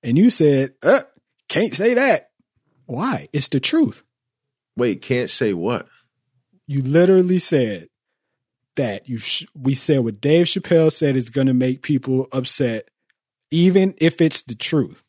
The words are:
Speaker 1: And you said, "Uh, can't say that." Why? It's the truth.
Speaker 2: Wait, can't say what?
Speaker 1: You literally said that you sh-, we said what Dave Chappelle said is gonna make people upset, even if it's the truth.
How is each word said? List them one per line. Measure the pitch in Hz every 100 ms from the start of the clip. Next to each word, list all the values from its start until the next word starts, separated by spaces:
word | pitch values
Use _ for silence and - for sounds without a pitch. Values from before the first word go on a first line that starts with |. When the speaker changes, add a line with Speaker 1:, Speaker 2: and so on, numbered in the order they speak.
Speaker 1:
And | 123 135
you | 233
said, | - 151 135 135 _
"Uh, | - 254 - _ _ _ -
can't | - 226
say | 135 220
that." | 247 262 160 _ _ _ _ _ _
Why? | - 123 247 104 71
It's | 147 -
the | 139
truth. | - 320 277 - _ _ _ _ _ _ _ -
Speaker 2:
Wait, | 123 95
can't | - 123 117
say | - 113
what? | 87 95 120 - _ _ _ _ _ _ _ -
Speaker 1:
You | 139
literally | 131 156 185 185 180 185
said | - 147 117 95 80 _ _ _ _ _ _ _ _ -
that | 123 101 -
you | 117
sh-, | - - -
we | 147 131
said | 135 - 139
what | 117 104
Dave | 143 165 175
Chappelle | 196 - 170 160
said | - 147 131
is | 117
gonna | 139 135
make | 127 127 131
people | - 139 131 131 131
upset, | 131 127 - 127 110 - _ _ _ _ _ _
even | 160 180 185 190 -
if | 160 -
it's | 160 -
the | -
truth. | 110 - 156 113 -